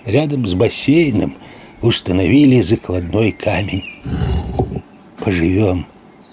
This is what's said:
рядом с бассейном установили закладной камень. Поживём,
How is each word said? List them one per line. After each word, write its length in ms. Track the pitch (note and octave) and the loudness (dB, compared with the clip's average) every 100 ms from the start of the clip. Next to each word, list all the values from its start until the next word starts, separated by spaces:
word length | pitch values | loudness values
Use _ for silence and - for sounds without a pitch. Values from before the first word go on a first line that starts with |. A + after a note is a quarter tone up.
| A2 | -2
рядом 400 | A#2 D#3 C#3 G#2+ | 0 0 -2 -2
с 80 | |
бассейном 840 | F2+ A2+ - - D#3+ D#3 G#2+ - - - - - - | 0 0 0 2 2 2 0 -2 -6 -18 -20 -20 -2
установили 800 | A#2 - - F#2 F2+ C3+ C#3+ B2+ | 0 0 0 0 4 4 6 4
закладной 680 | F2 A2+ - F#2 F2 G#2+ A2 | 4 0 -2 -6 -2 0 0
камень. 520 | - G#2+ F#2 G2+ G2 - - - - - - - - - - - - - - | -2 -4 -2 -4 -6 -8 -14 -8 -4 -2 -2 -4 -6 -6 -8 -12 -20 -20 -6
Поживём, 640 | G#2+ F2+ E2 F#2+ G#2 F2+ - - - - - | -2 0 0 2 0 -2 -6 -16 -20 -20 -20